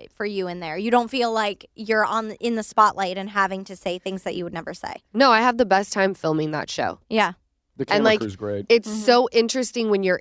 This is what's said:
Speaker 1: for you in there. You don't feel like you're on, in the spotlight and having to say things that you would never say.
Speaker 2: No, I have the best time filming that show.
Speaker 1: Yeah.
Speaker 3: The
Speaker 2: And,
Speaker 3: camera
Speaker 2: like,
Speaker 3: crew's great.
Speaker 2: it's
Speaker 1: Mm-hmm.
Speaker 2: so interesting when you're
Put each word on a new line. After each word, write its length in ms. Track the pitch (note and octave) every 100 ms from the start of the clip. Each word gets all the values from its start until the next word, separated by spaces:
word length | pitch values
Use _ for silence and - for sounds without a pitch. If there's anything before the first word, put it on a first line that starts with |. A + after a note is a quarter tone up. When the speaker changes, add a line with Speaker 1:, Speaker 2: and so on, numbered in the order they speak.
| -
Speaker 1:
for 140 | - G#3
you 220 | G3+ F3+
in 120 | F3
there. 180 | E3+ D#3+
You 140 | G#3+
don't 180 | A#3+ A#3
feel 220 | C4+ A#3
like 380 | A3 G#3 F#3+ - -
you're 300 | G#3+ A3 G#3
on, 260 | A3 A3
in 220 | - A#3 A3+
the 80 |
spotlight 540 | G#3 - G#3+ - F#3+ F#3
and 120 | G3
having 340 | G3+ F#3+ F#3+ F#3+
to 100 | F#3
say 240 | F#3+ F3+
things 240 | - F#3
that 120 | - -
you 80 |
would 100 | F3
never 200 | E3+ -
say. 280 | E3+ - - _
Speaker 2:
No, 180 | G#3+ C4+
I 100 | A3
have 160 | B3 A#3
the 80 | A3
best 280 | F#3+ G3+
time 200 | - G3
filming 380 | F#3+ E3 D#3 D#3
that 180 | D3+ -
show. 300 | - A2 - -
Speaker 1:
Yeah. 240 | A3 F#3+ F3+ _ _ _ -
Speaker 3:
The 80 |
Speaker 2:
And, 60 | C3
Speaker 3:
camera 140 | G#3
Speaker 2:
like, 160 | A3 G#3+
Speaker 3:
crew's 140 | A2 F#2+
great. 300 | G#2 G#2 G3+
Speaker 2:
it's 200 | A#3 G#3+
Speaker 1:
Mm-hmm. 100 | G#3+
Speaker 2:
so 300 | G#3+ A#3+ B3+
interesting 580 | A3+ A3+ C4 A#3 A#3+ A3+
when 140 | G3+
you're 160 | F#3+ F3+